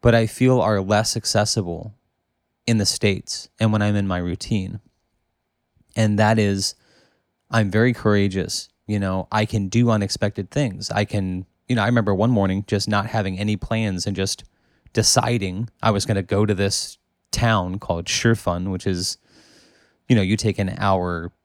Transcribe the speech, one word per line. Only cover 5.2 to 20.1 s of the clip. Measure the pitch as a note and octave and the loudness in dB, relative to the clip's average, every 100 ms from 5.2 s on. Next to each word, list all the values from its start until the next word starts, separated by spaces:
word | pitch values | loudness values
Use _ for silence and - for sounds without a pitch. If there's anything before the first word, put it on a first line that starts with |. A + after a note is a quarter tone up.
| _ _ _ _ _ _ _ - | _ _ _ _ _ _ _ 0
And | A2 G#2 | 2 4
that | G#2+ A2+ | 4 4
is, | G2+ G2 F#2+ - _ _ _ _ _ _ _ | 2 0 -4 -8 _ _ _ _ _ _ _
I'm | A2+ G2+ | 0 2
very | G#2 A#2+ | 2 2
courageous. | A#2+ A2 G#2 G2 F#2+ - - - _ - | 2 2 4 2 0 -4 -6 -10 _ -6
You | G#2+ | -4
know, | G2 F#2 - | -2 -4 -2
I | G#2+ G#2+ | -2 0
can | A2+ F#2+ | -2 0
do | A#2 A#2+ | 2 2
unexpected | A2 G2 - G#2 - F#2 | 2 0 -2 -4 -4 -6
things. | C#3+ C3+ F#2+ - | -2 -4 -4 -6
I | G2+ | -2
can, | G#2 G#2 F#2 F#2 F#2 _ _ | -2 -2 -2 -6 -10 _ _
you | B2 | 0
know, | |
I | G#2 | 2
remember | A#2+ G#2 | 2 2
one | F#2+ A2+ | 2 2
morning | A#2 G2 F#2+ G2+ | 4 2 0 -2
just | G#2 G2+ | -2 0
not | G#2 G#2+ | -2 -2
having | A2+ G2 F#2 | -2 -4 -4
any | G#2 G#2 | -2 -4
plans | - A2+ A2 F#2 G#2 | -2 -2 -2 -2 -4
and | F#2+ | -2
just | F#2+ - - _ _ _ - | -4 -4 -12 _ _ _ -4
deciding | - G#2 - A#2 A#2+ F#2+ F2+ A#2 _ | 0 2 2 2 -2 -2 -6 -8 _
I | A2 | 0
was | G2+ - | 0 0
gonna | G2+ | -2
go | F2+ G2 G#2+ | 0 0 2
to | |
this | F#2+ G2 - - - _ _ _ | 2 0 -2 -8 -14 _ _ _
town | - A#2+ A2 F2+ F#2+ | -2 2 2 0 -6
called | - E2+ E2 | -4 -4 -2
Shirfun, | - A#2 A2+ - F2 F#2 | 0 2 2 0 -2 -4
which | F#2 - | -4 -2
is, | F2+ F#2+ - _ _ _ _ _ _ _ _ | -2 -4 -8 _ _ _ _ _ _ _ _
you | _ | _